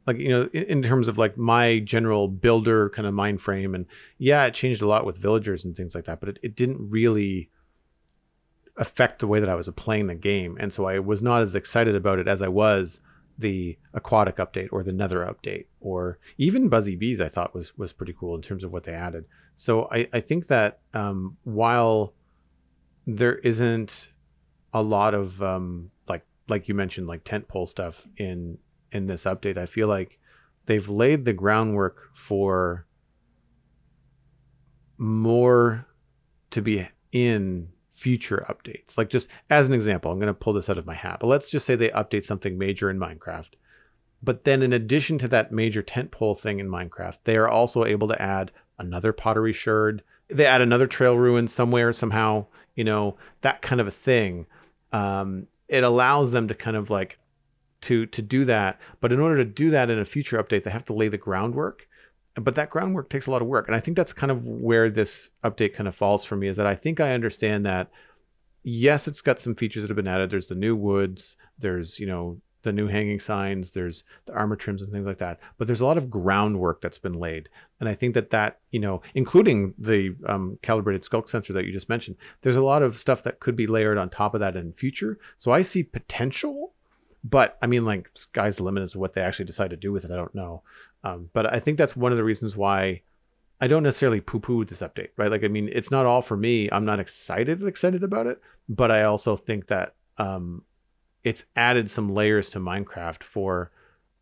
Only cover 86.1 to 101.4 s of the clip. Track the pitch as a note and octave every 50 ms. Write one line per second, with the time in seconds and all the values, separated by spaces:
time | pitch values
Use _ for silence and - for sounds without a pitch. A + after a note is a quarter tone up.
86.1 | - - - C#3 - - - D4 C#4 C#4+ E4 F4+ _ _ _ _ _ _ _ _
87.1 | _ _ - A2 C#3+ C3 A#2 - - - A#2 A#2+ B2 A#2+ A#2 A2 G#2 F#2 - _
88.1 | _ - - - - A2 G2+ G#2+ G2 - F2+ F#2+ G2 G2 F#2+ F2 - F#2+ F#2+ F2+
89.1 | - G2 F2+ F2+ - - F#2+ - - - G2 F2+ F2 D#2+ G2+ G2+ G2+ F#2 F2+ E2+
90.1 | F2+ F2 F2 - - G2+ F2+ E2+ E2 E2 - _ - - - - _ _ - G2
91.1 | F2 F2 F2 E2+ - A2+ G#2+ A2 B2 A#2 - D3+ D3+ D3 D3 - - B2 B2 B2
92.1 | B2 A#2 A2 A2 G#2+ - A2+ G#2 G2+ G2+ G2+ G2 G2 F#2+ F#2+ F#2+ F2+ F2+ _ _
93.1 | _ _ _ _ _ _ _ _ _ - C3 B2+ D3+ D#3+ D3 C#3 - - C#3 B2+
94.1 | A2 G2+ - - - G#2+ - B2 A#2+ A2+ G#2+ - F2+ - - - - G2+ F#2 -
95.1 | _ - G#2 G#2 A2 G2+ G#2+ G2+ G#2+ G#2 G#2 G#2 - A#2 - - C#3 C3+ B2+ A#2+
96.1 | B2 B2+ B2 - A2 G2 A2 A#2+ A#2+ A2 G2+ - - G2+ G#2+ G#2+ G#2 G2+ - -
97.1 | - - - - F2 G2+ B2 D3 E3 F#3 G3+ F#3+ - - - F#3 F#3 F3 G3 F#3+
98.1 | G3 A2+ A#2 A#2+ B2+ - _ _ _ _ _ - G#2+ C3 B2 A2+ A2 G#2+ G#2+ G#2+
99.1 | G#2+ G#2 - A2+ G#2 - - - A2 G2+ - - G#2 F#2 F#2 - - _ _ _
100.1 | _ - G#2 G2 F#2+ F2+ F2 F2 E2+ F2 - _ _ _ _ _ _ _ _ _
101.1 | _ _ - A#2 A2 -